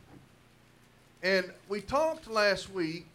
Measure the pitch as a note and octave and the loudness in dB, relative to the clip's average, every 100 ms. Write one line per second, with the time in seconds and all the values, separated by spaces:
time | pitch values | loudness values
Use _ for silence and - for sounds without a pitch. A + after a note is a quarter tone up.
0 | - - - - - _ - - - _ | -20 -20 -20 -20 -20 _ -20 -20 -20 _
1 | _ - F3+ F#3+ F3+ - - G3+ - C#4 | _ -4 2 2 0 -10 -8 -6 -2 0
2 | D#4+ D#4 A3 A3 G#3 F#3+ - F#3+ D#3+ E3+ | 2 -2 -4 2 2 2 -4 -4 -4 -4
3 | - | -14